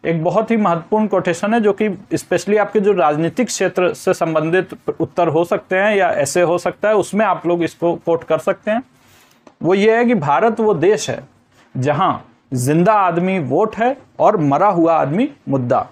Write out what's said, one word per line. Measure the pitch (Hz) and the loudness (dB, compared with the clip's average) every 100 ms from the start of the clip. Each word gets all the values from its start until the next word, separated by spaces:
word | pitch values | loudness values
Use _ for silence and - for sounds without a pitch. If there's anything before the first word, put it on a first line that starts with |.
| - | -2
एक | 170 | -2
बहुत | 165 190 220 | 0 -2 0
ही | 226 | 0
महत्वपूर्ण | 202 170 165 214 214 | 0 -2 -2 -2 0
कोटेशन | 196 180 165 208 | 0 -2 -4 -2
है | 233 | 0
जो | 208 | 0
कि | 196 214 | 0 -2
specially | 180 - - - 175 202 214 | -4 -6 -8 -2 -4 0 0
आपके | 208 214 | 0 -2
जो | 202 | 0
राजनीतिक | 185 156 151 165 165 240 | 2 2 0 -2 -2 -4
क्षेत्र | - - - 180 | -2 -2 0 -2
से | - - | -2 -2
संबंधित | - 165 160 156 185 175 - - 147 | -2 0 -2 0 0 -2 -8 -8 -6
उत्तर | 170 - 170 | -6 -2 0
हो | 151 | 0
सकते | 170 202 - 185 | 0 -4 -2 0
हैं | 208 208 | 2 2
या | 180 | 0
ऐसे | - 139 180 | 0 -2 0
हो | 165 175 | 0 0
सकता | 180 - 208 | -2 -2 0
है, | 214 | 0
उसमें | - 196 214 | 0 -2 0
आप | 175 165 | 0 -2
लोग | 175 | -2
इसको | 165 - 170 165 | -2 -2 -4 -2
कोट | - 165 | -2 -2
कर | - 156 | 0 -2
सकते | - 185 - | -2 -4 -4
हैं। | 226 - _ _ _ _ _ - _ | -6 -6 _ _ _ _ _ -20 _
वो | 151 | 0
ये | 190 214 226 | 2 4 4
है | 240 | 2
कि | 233 | 0
भारत | 143 143 233 226 | 2 2 2 2
वो | 214 | 0
देश | 175 170 214 - | 2 2 2 -2
है | 117 - _ _ _ _ 135 | -8 -10 _ _ _ _ -4
जहाँ | 131 143 180 135 - _ _ | -2 0 0 -2 -10 _ _
जिंदा | 127 123 156 185 | -4 0 2 4
आदमी | 214 185 165 185 190 | 4 2 0 -2 -2
वोट | 131 143 214 214 | -2 0 -2 0
है | 240 277 - - | -2 -2 -12 0
और | 160 214 | 2 2
मरा | 147 143 202 | 0 2 2
हुआ | 175 165 160 | 2 2 2
आदमी | 139 170 285 - - | 0 -2 -4 -6 -4
मुद्दा। | 135 123 123 90 | -4 0 -2 -2